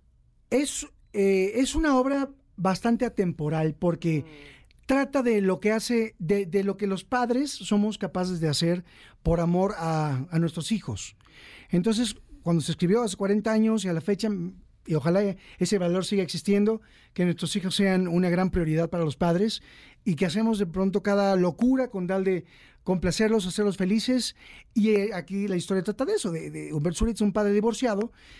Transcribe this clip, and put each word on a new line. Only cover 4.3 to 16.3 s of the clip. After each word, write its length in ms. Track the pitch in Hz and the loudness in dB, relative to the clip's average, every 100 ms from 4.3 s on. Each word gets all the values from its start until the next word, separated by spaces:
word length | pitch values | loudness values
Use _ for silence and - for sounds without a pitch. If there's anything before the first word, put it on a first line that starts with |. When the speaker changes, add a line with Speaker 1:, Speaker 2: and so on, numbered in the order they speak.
| 151 143 - - - - | -12 -20 -20 -20 -14 -2
Speaker 1:
trata 360 | 269 277 277 | 0 0 0
de 180 | 240 214 | 2 2
lo 200 | 190 185 | 2 0
que 100 | 208 | 0
hace, 440 | 220 - 233 220 - | 0 0 0 0 -4
de, 280 | 160 202 190 | -2 0 0
de 180 | 196 | 0
lo 120 | 196 196 | -2 -2
que 120 | 202 | -4
los 160 | 190 | -4
padres 480 | - 254 240 247 285 | -4 -2 0 0 -2
somos 440 | - 180 208 208 208 | -6 -2 0 0 -2
capaces 440 | 180 185 185 180 | -6 -4 -4 -2
de 80 | 160 | -2
hacer 360 | 143 170 175 - - - - | 0 0 -2 -6 -20 -20 -6
por 160 | 160 170 | 0 0
amor 340 | 170 175 190 208 | 2 2 0 -2
a, 480 | 165 160 151 131 151 | -2 -2 0 -2 -2
a 80 | 160 | -2
nuestros 320 | 165 - 147 | -2 -4 -4
hijos. 420 | 214 - 104 - - _ - - - - | -4 -4 -10 -10 -18 _ -20 -20 -20 -4
Entonces, 460 | 175 196 220 240 - - - | 0 2 0 -2 -4 -16 -8
cuando 180 | 165 170 | -2 0
se 100 | 143 | 0
escribió 300 | 160 175 220 | 0 2 2
hace 140 | 226 180 | 0 -2
cuarenta 360 | 196 208 220 | 0 0 2
años 320 | 220 220 220 | 2 2 2
y 40 | 185 | -2
a 40 | |
la 80 | 165 | -2
fecha, 280 | 160 202 220 196 175 - - _ - | -2 -2 -2 -4 -6 -12 -20 _ -4
y 80 | |
ojalá 420 | 156 160 185 202 180 - - | 0 2 2 2 -2 -10 -4
ese 200 | 180 202 | 0 0
valor 260 | 175 180 | 2 0
siga 180 | 175 202 | 0 0
existiendo, 560 | 180 | -2